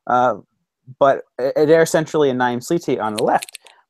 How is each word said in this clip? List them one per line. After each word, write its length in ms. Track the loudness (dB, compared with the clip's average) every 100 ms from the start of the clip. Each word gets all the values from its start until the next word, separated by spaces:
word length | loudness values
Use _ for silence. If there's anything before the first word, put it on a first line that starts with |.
| -2
Uh, 300 | 0 0 -2 -10 _ _ _ -20 0
but 240 | 2 2 -4 -6 -4 0
Adair 280 | 4 4
centrally 460 | 4 0 -2 0 0
and 80 | 0
Naim 220 | -2 -2
Sliti 380 | -4 -4 -4 -4
on 140 | -4
the 80 | -4
left. 360 | -2 -2 -4 -16 _ _